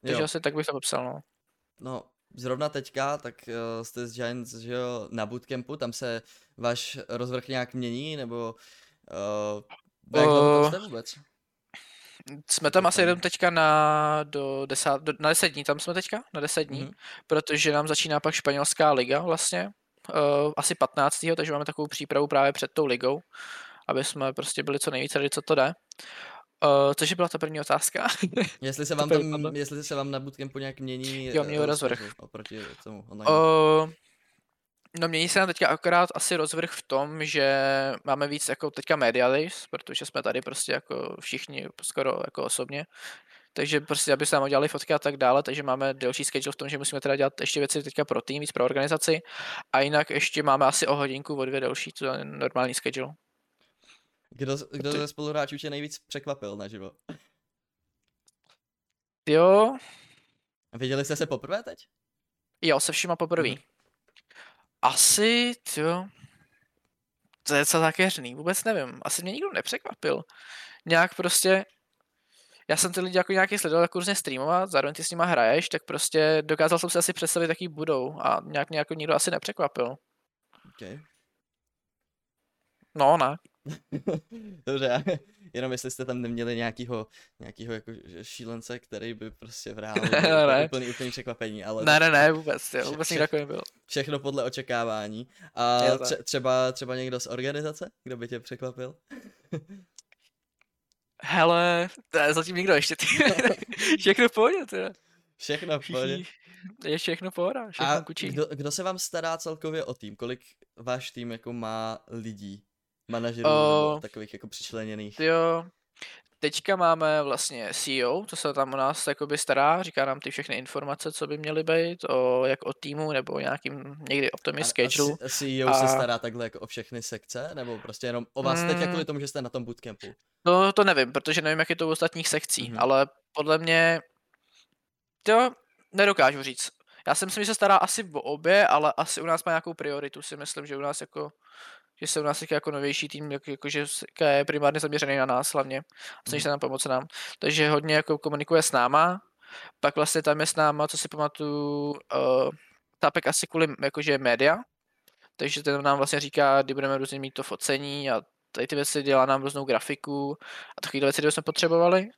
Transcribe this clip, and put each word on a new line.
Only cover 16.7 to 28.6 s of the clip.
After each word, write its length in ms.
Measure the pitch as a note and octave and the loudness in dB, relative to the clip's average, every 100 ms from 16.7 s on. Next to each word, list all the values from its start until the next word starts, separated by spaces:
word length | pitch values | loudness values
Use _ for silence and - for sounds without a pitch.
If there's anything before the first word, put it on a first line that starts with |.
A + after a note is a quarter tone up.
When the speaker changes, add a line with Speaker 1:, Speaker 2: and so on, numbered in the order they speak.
| C3+ | -6
Speaker 2:
Mhm. 80 | C3+ - - - _ | -10 -12 -20 -20 _
Speaker 1:
protože 460 | D3+ - D3 D#3 | 0 2 0 2
nám 160 | D3 D3+ | 2 2
začíná 320 | D3+ D#3+ D3 | 0 0 0
pak 140 | D#3 | 0
španělská 580 | D#3+ - C#3+ C#3+ - D#3 | 0 0 2 0 4 4
liga 280 | C#3 B2 C#3 | 6 2 0
vlastně, 480 | F3 D#3+ - F3 G3 - _ _ - | 0 0 0 -2 -6 -10 _ _ -4
eh, 380 | D#3 D3 C#3+ D3 D3+ | 2 4 4 2 0
asi 180 | - | -2
patnáctého, 640 | F3 C3 - C#3+ - E3 E3 | 0 0 4 2 2 -2 -2
takže 160 | D#3 | -2
máme 120 | C#3+ | -4
takovou 220 | D3 - D3+ | -6 -6 -8
přípravu 380 | - C#3+ C#3 C#3+ | -8 -2 0 2
právě 260 | C#3+ C#3 | 4 4
před 180 | C#3 C#3 | 2 -4
tou 120 | - D3 | -2 0
ligou, 340 | A#2+ B2+ C#3+ - - - - - - - | 0 0 -2 -6 -18 -16 -16 -18 -16 -4
aby 160 | C3 | -2
jsme, 280 | C#3+ D3+ C3+ | -2 -4 -6
prostě, 300 | C3+ C#3 - | -4 -6 -6
byli 160 | D3 C#3 | -4 -4
co 120 | - | -4
nejvíce 280 | C3+ C#3 D3+ | -4 -2 -2
ready, 120 | C#3+ | -2
co 120 | - | -4
to 120 | - | 0
jde. 180 | D3+ C3+ F3 _ - - - - - - _ | 2 4 0 _ -20 -18 -16 -18 -20 -20 _
Eh, 300 | D3+ C#3 C#3 | 4 6 4
což 180 | C#3+ D#3 | 2 0
byla 160 | F3 F3 | 0 -2
ta 100 | E3 | -2
první 220 | D#3+ D#3 | -6 -6
otázka. 460 | D3 C#3+ - - - | -2 0 0 -2 -2
<laughs> 520 | - F#3+ F#3 F#3+ - | -2 -2 0 -2 -4